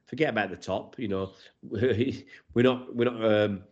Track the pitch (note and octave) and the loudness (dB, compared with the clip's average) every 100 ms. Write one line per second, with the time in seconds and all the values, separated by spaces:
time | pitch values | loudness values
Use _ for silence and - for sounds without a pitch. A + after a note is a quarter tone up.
0 | - C3+ D3+ A2 G2 F2 - G2 - - | -10 -2 -2 0 -4 -6 -6 -6 -6 -10
1 | A2 F#2+ F#2+ - - _ - G#2+ B2+ G#2 | -6 -4 -6 -10 -20 _ -10 -2 0 2
2 | C3 A2+ - - - A#2 B2+ B2 - A#2+ | -2 -4 -12 -20 -4 4 4 4 -4 -2
3 | A#2+ A#2 A2 G#2 G#2+ F#2+ - | -2 2 2 4 2 -2 -10